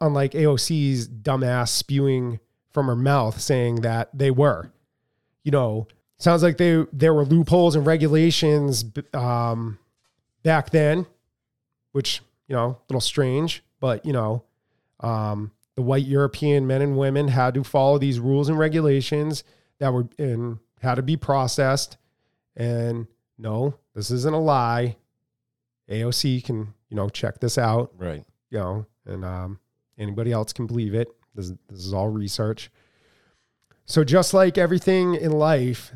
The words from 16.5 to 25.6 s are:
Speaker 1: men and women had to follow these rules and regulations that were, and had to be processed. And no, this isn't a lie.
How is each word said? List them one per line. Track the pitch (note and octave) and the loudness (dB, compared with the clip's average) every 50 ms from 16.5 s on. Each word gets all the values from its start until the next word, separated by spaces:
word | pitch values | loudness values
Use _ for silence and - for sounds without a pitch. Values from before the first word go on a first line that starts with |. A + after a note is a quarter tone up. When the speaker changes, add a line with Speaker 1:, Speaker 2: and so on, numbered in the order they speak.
| C#3+ C#3+ C3+ | 2 2 2
Speaker 1:
men | C3 C3 C3+ C#3 | 0 0 0 0
and | C#3+ C#3 C3+ | 0 0 0
women | C#3 C3+ C3+ C#3 D3 C#3 | 0 0 0 0 0 0
had | B2 C3 B2+ B2+ B2+ | 2 2 2 2 0
to | C#3 C3 | -2 -4
follow | - - C#3+ C3+ C#3 C#3+ | -2 0 2 4 4 4
these | C#3+ C3 C#3 C3 A#2+ | 2 2 0 -2 0
rules | A#2 C3 C3+ C#3 D3 C#3+ | 0 0 2 2 2 0
and | D#3+ D#3 | 0 2
regulations | D#3 D#3+ D#3 E3 D#3 D3 C#3 C3+ B2+ - D3+ D3 D3+ D#3 D#3 C#3+ - _ _ _ _ _ _ _ | 0 2 2 2 2 2 2 2 0 -2 -2 -2 -2 -4 -6 -8 -10 _ _ _ _ _ _ _
that | C#3+ C3+ | -2 -2
were, | B2 B2 A#2+ A#2+ - - | 0 0 -2 -4 -6 -6
and | D3+ C3+ A#2+ A2+ A#2+ A#2+ A2+ G#2+ - _ _ _ | -4 -4 -4 -4 -4 -6 -8 -10 -14 _ _ _
had | - C3 B2+ | -2 -2 -2
to | B2+ B2+ | 0 0
be | C3 D#3+ | -2 -2
processed. | D3+ - - C#3 C#3 C3 A#2+ - - C#3 C3 C3+ C#3 - - - _ _ _ _ _ _ _ _ _ _ _ _ | -2 0 0 0 0 0 0 0 0 0 2 0 -2 -4 -6 -12 _ _ _ _ _ _ _ _ _ _ _ _
And | - A#2 A#2+ A#2+ A#2 A#2 A#2 A#2 A#2 A#2 - _ _ _ _ _ - | -6 -4 -4 -2 -2 -2 -4 -4 -6 -8 -12 _ _ _ _ _ -12
no, | A2+ A2 G#2+ A2+ C3 D3 C#3 - _ _ _ | -8 -6 -4 -2 -2 -4 -4 -8 _ _ _
this | G#2+ G#2 F#2+ | -10 -6 -4
isn't | B2 B2 B2 D#3 D#3 | -4 -2 -2 -2 -2
a | D#3+ | 0
lie. | D#3+ D#3 C#3 C3 A#2+ A#2 A#2 A#2+ B2 B2 A2 - _ _ _ _ _ _ _ _ _ _ _ _ | 2 2 2 2 2 0 0 0 -2 -4 -6 -8 _ _ _ _ _ _ _ _ _ _ _ _